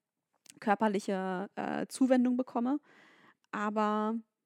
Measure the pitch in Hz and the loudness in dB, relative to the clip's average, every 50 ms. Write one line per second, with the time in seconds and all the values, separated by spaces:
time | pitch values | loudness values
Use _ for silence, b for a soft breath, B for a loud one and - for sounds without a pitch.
0 | _ _ _ _ _ _ _ _ _ - - - - 220 202 - 220 220 202 196 | _ _ _ _ _ _ _ _ _ -20 -20 -4 0 0 2 4 2 2 2 0
1 | - - 196 185 190 190 185 180 196 208 - - - - 73 73 - - - - | -2 -2 -2 -2 -2 -2 -4 -4 -6 -8 -8 -8 -6 -4 -4 -4 -4 -6 0 0
2 | 262 240 262 254 240 254 247 247 254 - - 240 240 247 285 294 b b b b | 2 4 4 4 4 4 2 0 -2 -4 -4 -2 0 0 -2 -2 b b b b
3 | b b b b b b b b _ _ - 214 208 214 208 214 214 208 214 214 | b b b b b b b b _ _ -8 -6 -4 -2 -2 0 0 0 0 0
4 | 214 214 226 226 - _ _ _ _ | 0 -2 -2 -4 -8 _ _ _ _